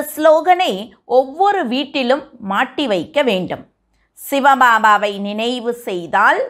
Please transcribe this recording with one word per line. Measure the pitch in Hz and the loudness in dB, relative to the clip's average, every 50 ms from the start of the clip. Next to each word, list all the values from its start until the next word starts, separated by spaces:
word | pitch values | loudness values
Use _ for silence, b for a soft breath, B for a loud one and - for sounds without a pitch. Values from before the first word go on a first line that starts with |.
| 294 | 0
ஸ்லோகனை | - - 294 311 320 311 320 311 370 359 349 370 320 208 185 220 - b b b - | -2 -4 0 2 4 4 4 4 2 2 2 2 -2 -4 -6 -8 -14 b b b 0
ஒவ்வொரு | 240 254 269 269 277 330 381 403 403 381 320 | 0 0 0 0 0 0 0 0 2 0 -2
வீட்டிலும் | 226 247 269 294 - - 285 254 240 254 302 - - _ - | -2 -4 -4 -6 -4 -4 -4 0 0 0 -2 -2 -10 _ -14
மாட்டி | - 196 196 214 262 262 - - 294 | -8 -6 -2 -2 -2 -4 -4 -6 -2
வைக்க | 240 202 175 151 - - 285 294 | -2 -2 -2 -4 -4 -2 0 0
வேண்டும். | 247 202 185 185 180 147 123 - _ _ _ _ _ _ _ _ _ _ - | 0 0 -2 -4 -6 -8 -12 -12 _ _ _ _ _ _ _ _ _ _ -18
சிவபாபாவை | - - 277 277 254 277 277 262 254 240 226 220 214 220 208 202 208 208 202 196 | -10 -4 -2 2 4 4 4 6 4 4 4 4 4 4 4 4 2 -2 -4 -4
நினைவு | 202 202 208 214 226 240 254 247 226 240 233 | -6 -6 -6 -4 -4 -4 -4 -6 -6 -6 -8
செய்தால் | 240 - 240 196 175 170 156 - 196 214 247 311 403 539 - | -8 -8 -8 -8 -8 -6 -2 0 2 4 4 2 2 -2 -8